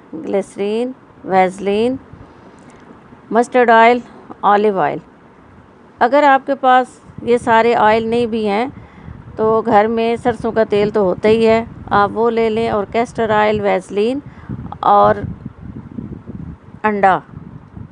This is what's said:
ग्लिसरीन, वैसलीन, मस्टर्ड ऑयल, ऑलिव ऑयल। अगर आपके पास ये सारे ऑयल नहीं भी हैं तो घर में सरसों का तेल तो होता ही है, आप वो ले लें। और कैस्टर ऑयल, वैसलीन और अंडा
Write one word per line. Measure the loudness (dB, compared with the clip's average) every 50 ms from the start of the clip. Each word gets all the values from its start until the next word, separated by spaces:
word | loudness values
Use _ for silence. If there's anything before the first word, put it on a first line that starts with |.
| -20 -16 -16
ग्लिसरीन, | -12 -8 -4 -4 -4 -4 -6 -8 -6 -4 -4 -2 -4 -4 -6 -8 -12 -20 -20 _ -16 -8
वैसलीन, | 0 2 2 2 2 -2 -4 -4 -2 0 0 0 -2 -2 -6 -10 -16 -20 -20 -20 -20 -20 -20 -20 -20 -20 -20 -20 -20 -20 -20 -20 -20 -20 -20 -20 -20 -20 -20 -12 -2
मस्टर्ड | 0 0 0 2 2 2 4 6
ऑयल, | 6 6 6 6 4 2 -2 -8 -18 -20 -20 -20 -12 -4 0
ऑलिव | 2 2 2 2 0 0 0
ऑयल। | -2 -2 -4 -6 -12 -16 -20 _ _ -20 _ -20 -20 -20 -20 -20 -20 -20 -20 -20 -20 -20 -4 -2
अगर | 0 2 4 4 4
आपके | 4 4 2 0 -4 -6
पास | -2 2 2 2 2 2 -2 -8 -18 -20 -20 -20 -10 -2
ये | -2 -2 0
सारे | 0 2 2 2 2 2 2
ऑयल | 2 4 2 2 2 0 -2
नहीं | -2 -2 -2
भी | -2 -4 -4 -2
हैं | -2 -2 -2 -4 -6 -8 -14 -20 -20 -20 -20 -20 -20 -20 -20 -20 -14 -6 -2
तो | 0 0 0 0
घर | 0 2 2 2 2 2
में | 0 -2 -2 -2 -4 -2
सरसों | -2 -4 -4 -4 -6 -4
का | -2 -2 0
तेल | 0 0 0 0 0
तो | 0 0 0
होता | 0 0 0 2 2
ही | 4 4 4
है, | 2 2 2 0 -4 -12 -18 -6 -2
आप | 0 2 2 0
वो | 0 -2 -2 0
ले | 0 0 0 0
लें। | -2 -2 -2 -2
और | -2 -4 -4 -4
कैस्टर | -4 -4 -4 -4 -4 -4 -2 0
ऑयल, | 0 0 0 0 0 0
वैसलीन | 0 -2 -2 -2 -4 -4 -4 -2 -2 -2 -2 -4 -8 -12 -18 -18 -14 -12 -12 -12 -12 -14 -12 -2 0
और | 2 4 4 4 4 2 0 -4 -10 -12 -14 -16 -18 -18 -18 -18 -18 -16 -18 -18 -16 -14 -14 -14 -14 -16 -16 -16 -16 -16 -14 -14 -16 -16 -18 -20 -20 -12 -6 -4
अंडा | -4 0 2 2 2 2 0 -2 -8 -18 -20 -20 -20 -20 -20 -20 -20 -20 -20 -14 -8